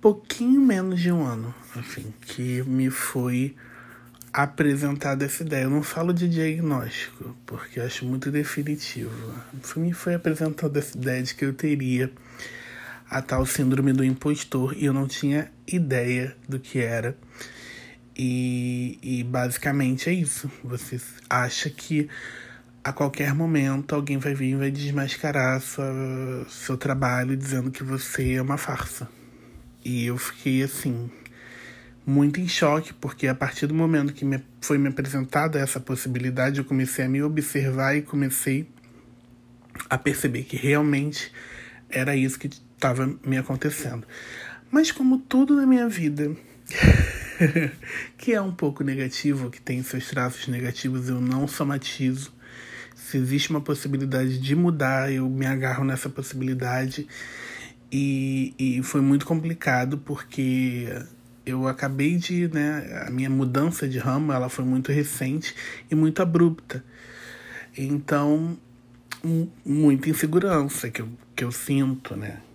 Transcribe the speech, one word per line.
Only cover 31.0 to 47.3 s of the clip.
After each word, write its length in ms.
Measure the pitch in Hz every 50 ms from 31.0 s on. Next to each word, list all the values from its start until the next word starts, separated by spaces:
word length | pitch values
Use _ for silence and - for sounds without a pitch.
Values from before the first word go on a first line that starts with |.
| 120 120 - - - - - - - - - - - - - - - - - - - -
muito 300 | 135 143 143 147 147 180
em 80 | 180 170
choque, 440 | - - 175 151 147 156 160 - -
porque 340 | - - 147 - - -
a 80 | 131 131
partir 320 | 131 135 135 - - -
do 80 | 147 156
momento 380 | 160 165 160 165 151 139 143 143
que 120 | - 143
me, 180 | 139 139 131 131 - - -
foi 180 | - - 151 139
me 100 | 139 139
apresentada 720 | 131 131 131 135 135 139 131 131 - 147 151 160 156 147
essa 200 | 135 131 - 131
possibilidade, 800 | 127 - 131 127 - 135 127 123 123 131 123 127 127 135 139 139
eu 60 | 135
comecei 400 | 135 143 131 131 127 - - 131
a 40 | 127
me 140 | 131 139 147
observar 760 | 151 151 151 147 - - 143 135 135 131 131 135 139 143
e 60 | 147 147
comecei 640 | - - 143 139 131 131 - - 135 131 135 160 - - - - - - - - - - - - - - - - - - - - - - - - -
a 80 | -
perceber 460 | 127 - 147 139 - - 143 120 117 127
que 120 | - -
realmente 760 | 120 - 143 143 147 151 151 143 139 139 151 147 - - - - - - - - - - - - - - -
era 280 | - 131 131 135 143
isso 220 | 135 131 135 131 -
que 100 | - 143 - - - - - -
tava 360 | - 135 123 127 131 131 - - -
me 120 | 139 131
acontecendo. 720 | 131 131 - 135 131 - 151 143 - 147 127 120 117 - - - - - - - - - - - - - -
Mas 200 | - 294 320 311
como 280 | - - 269 254 262 262
tudo 380 | - - - 254 269 269 294
na 100 | 285 277
minha 220 | 262 262 247 240 233
vida, 460 | 208 175 170 151 147 147 151 147 156 - - - - - - - - - - - - - - - - - - -